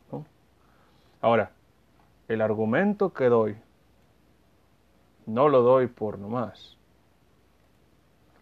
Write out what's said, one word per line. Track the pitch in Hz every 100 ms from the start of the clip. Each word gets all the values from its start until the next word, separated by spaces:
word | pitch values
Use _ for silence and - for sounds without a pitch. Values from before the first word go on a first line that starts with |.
| _
¿no? | 143 156 _ _ _ _ _ _ _ _ _
Ahora, | 113 117 95 _ _ _ _ _ _ _ -
el | 113
argumento | 110 107 110 127 202 208 190
que | - 127
doy, | 117 107 107 - _ _ _ _ _ _ _ _ _ _ _ _ _ _ _ -
no | 110 147
lo | 131
doy | 120 131 123
por | - 107 98
nomás. | 101 120 107 - - _ _ _ _ _ _ _ _ _ _ _ _ _ _ _ _ _